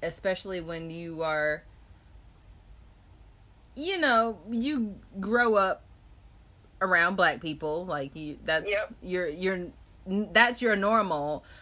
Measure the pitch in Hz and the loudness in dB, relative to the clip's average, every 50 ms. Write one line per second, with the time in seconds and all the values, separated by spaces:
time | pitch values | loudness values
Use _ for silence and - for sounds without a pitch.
0 | - 170 160 - - 196 185 180 - 202 185 180 165 160 170 165 165 165 160 170 | -8 -8 -6 -4 -2 -2 -2 -2 -4 -8 -8 -8 -6 -8 -8 -8 -8 -10 -10 -10
1 | 170 170 165 156 160 160 156 151 151 151 151 165 - - - - - - - - | -10 -10 -6 -4 -2 -2 0 0 0 0 -2 -4 -6 -14 -20 -20 -20 -20 -20 -20
2 | - - - - - - - - - - - - - - - - - - - - | -20 -20 -20 -20 -20 -20 -20 -20 -20 -20 -20 -20 -20 -20 -20 -20 -20 -20 -20 -20
3 | - - - - - - - - - - - - - - - - 294 349 392 359 | -20 -20 -20 -20 -20 -20 -20 -20 -20 -20 -20 -20 -20 -20 -14 -8 -6 -4 -2 0
4 | 320 285 240 226 226 233 220 180 151 202 233 233 233 285 302 269 226 208 190 - | 2 4 4 4 4 2 0 -6 -8 -6 -4 -2 -2 0 0 0 -2 -2 -6 -10
5 | - - - 196 190 202 220 240 240 233 220 202 190 190 175 - - - - - | -16 -14 -10 -8 -2 2 2 4 4 4 4 4 4 4 2 -2 -8 -18 -20 -20
6 | - - - - - - - - - - - - - - - - 190 190 185 170 | -20 -20 -20 -20 -20 -20 -20 -20 -20 -20 -20 -20 -20 -20 -8 -4 0 2 4 4
7 | 170 175 196 190 180 165 147 - - 165 151 - - 151 151 165 180 185 160 147 | 4 4 4 4 4 4 2 0 -4 -6 -6 -4 -4 -4 -4 -4 -4 -4 -4 -4
8 | 139 139 - 160 156 151 147 - - - 160 160 - 202 208 202 214 - - - | -4 -6 -8 -10 -10 -10 -10 -8 -2 0 0 0 0 0 -2 -2 -4 -6 -10 -12
9 | - 185 180 180 180 160 147 170 180 185 190 185 180 170 - - - - - - | -8 -6 -4 -2 -2 -4 -4 -2 -2 -2 -2 -2 -4 -8 -12 -16 -20 -20 -20 -16
10 | - 190 190 202 214 - 165 220 233 240 247 240 247 233 214 202 196 202 220 226 | -8 -4 -2 -2 0 2 4 6 6 6 4 2 0 2 2 2 2 2 2 2
11 | 208 190 165 147 143 147 151 139 - - - - | 2 2 0 -2 -2 -2 -4 -6 -8 -12 -20 -20